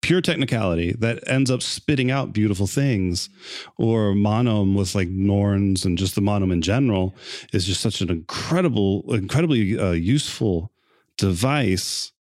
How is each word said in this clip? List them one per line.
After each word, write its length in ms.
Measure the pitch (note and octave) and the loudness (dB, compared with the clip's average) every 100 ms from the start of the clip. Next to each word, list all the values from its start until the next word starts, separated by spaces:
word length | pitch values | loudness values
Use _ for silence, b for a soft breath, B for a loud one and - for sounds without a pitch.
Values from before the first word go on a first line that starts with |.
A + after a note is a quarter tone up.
Pure 180 | - F3+ | 2 0
technicality 720 | F3+ D#3+ C3+ A#2+ G2+ E2+ E2+ A2 | 2 -2 0 0 0 0 0 0
that 300 | A2+ A#2 - | -2 -4 -2
ends 220 | C3 C3 | 0 2
up 100 | B2+ | 0
spitting 480 | - - - D3 B2+ | -4 -6 -2 0 0
out 220 | C3+ C3 | -2 -2
beautiful 340 | G#2+ G#2+ F#2+ G2 | 0 0 0 -2
things, 600 | - C#3 A2 F#2 F2 - B B B B - | 0 0 2 0 -2 -6 B B B B -2
or 380 | A#2 A2+ G#2+ | 0 2 2
Monome 600 | G2+ G#2 G#2+ B2 G#2+ G2 | 2 2 2 2 2 2
with, 200 | G2 F#2 | 2 0
like, 140 | G#2 F2+ | -2 -2
Norns 760 | F#2+ G2 G2+ G2+ G2 G2+ F#2+ | 0 2 2 2 2 2 0
and 140 | G2 F2 | 0 0
just 160 | F#2+ | 0
the 60 | - | 0
Monome 300 | G2+ G#2 F#2+ | 0 0 0
in 100 | F2 | 0
general 520 | E2+ A2+ C3+ G2 F#2 - B B B | 0 2 2 2 0 -6 B B B
is 140 | G#2 F2+ | -4 -2
just 140 | F#2 | -2
such 200 | A2+ - | -2 -2
an 100 | F2 | -4
incredible, 920 | E2+ D#2+ - - E3 F3+ A2 G2 G2 - | -4 -6 -8 -2 0 2 2 2 2 0
incredibly, 640 | A#2 F#2+ C#3 E3+ C3 G2+ G#2 | -2 0 0 2 2 2 2
uh, 120 | F#2+ | 2
useful 800 | E2+ E2+ C#3+ - - A2+ F2 F#2 _ _ _ _ - | 2 2 0 0 -2 0 0 -4 _ _ _ _ -2
device. 920 | G2 F2 B2+ D3 A2+ F#2+ - - - _ | 0 2 0 2 2 0 -2 -6 -8 _